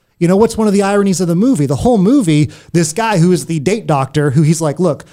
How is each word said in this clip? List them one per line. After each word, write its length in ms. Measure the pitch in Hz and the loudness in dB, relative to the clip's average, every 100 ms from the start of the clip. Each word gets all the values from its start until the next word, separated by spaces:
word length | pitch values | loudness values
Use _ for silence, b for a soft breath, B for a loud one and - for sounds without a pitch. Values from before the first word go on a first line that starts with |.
| _ _ | _ _
You 120 | 170 | 0
know, 80 | 190 | 2
what's 200 | 226 226 | 2 0
one 80 | 220 | 0
of 60 | |
the 100 | 196 | 0
ironies 380 | 196 202 196 180 | 0 0 0 0
of 80 | 180 | -2
the 80 | 170 | 0
movie? 300 | 240 220 139 | 0 0 0
The 100 | 143 | 0
whole 220 | 240 233 | 0 2
movie, 520 | 180 285 180 151 151 B B | 2 2 2 0 0 B B
this 220 | 170 165 | -2 -2
guy 240 | - 226 202 | -2 -2 2
who 160 | 170 | 2
is 140 | 180 135 | 2 -2
the 120 | 165 | -4
date 260 | 139 220 156 | -2 -4 -2
doctor, 460 | 147 135 151 147 | -2 -2 -2 0
who 120 | 135 | 2
he's 180 | 151 160 | 2 0
like, 180 | 160 143 | -2 -2
"Look, 240 | 180 139 - | -2 -4 -10